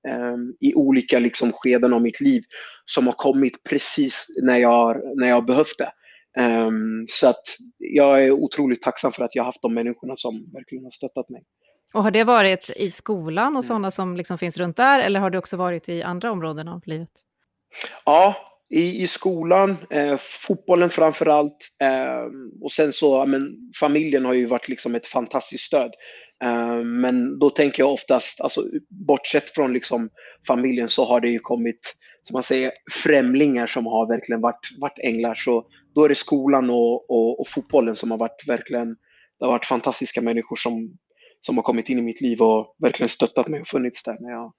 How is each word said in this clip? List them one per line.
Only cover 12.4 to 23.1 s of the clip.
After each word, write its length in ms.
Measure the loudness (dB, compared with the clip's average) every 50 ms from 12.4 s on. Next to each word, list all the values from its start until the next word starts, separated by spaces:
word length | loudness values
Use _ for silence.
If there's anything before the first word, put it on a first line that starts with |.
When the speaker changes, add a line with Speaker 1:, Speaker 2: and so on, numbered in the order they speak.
| 4 4 2 0 -4 -14 -8
Speaker 2:
i 160 | -6 -6 -6
skolan 540 | -6 -8 _ -6 -6 -6 -6 -6 -2 -2 -2
och 40 | -2
Speaker 1:
Mm. 120 | -2 -4 -4
Speaker 2:
sådana 280 | -4 -4 -4 -4 -4
som 260 | -4 -6 -6 -6 -6
liksom 200 | -8 -8 -8 -8
finns 200 | -6 -6 -8 -4
runt 200 | -4 -6 -4 0
där, 220 | 2 4 4 4 4
eller 200 | 2 2 0 0
har 100 | 0 0
det 80 | -2
också 200 | -4 -6 -6 -6
varit 320 | -4 -4 -4 -4 -6 _ -8
i 140 | -8 -6 -6
andra 280 | -6 -8 -6 -6 -6
områden 360 | -6 -4 -6 -6 -8 -8 -10
av 140 | -12 -14 -14 _
livet? 240 | -10 -10 -10 -10 -14 _ _ _ _ _ _ _ _ _ _ _ _ -14 -14 -14 -14 -14 -4 _
Speaker 1:
Ja, 300 | 4 6 6 6 6 4 0 -14 -20 _ _ _ _
i, 340 | 0 0 0 0 -2 -4 -4
i 40 |
skolan, 680 | -4 -6 -2 -2 -2 -2 0 2 4 4 6 6 4 0 -4 -8 -4
eh, 280 | -2 -2 0 0 -2 -2
fotbollen 680 | -4 -12 -18 -16 -4 -4 -4 -4 _ 2 4 4 4 2
framför 360 | 4 2 2 2 2 2 2
allt, 320 | 4 4 4 2 0 -4 _ -20 -20 _ _
ehm, 720 | 0 0 0 0 -2 -4 -4 -6 -8 -10 -14 -16 -18 -20 -18 -12
och 100 | -12 -6
sen 220 | 0 0 0 0 2
så, 240 | 2 2 4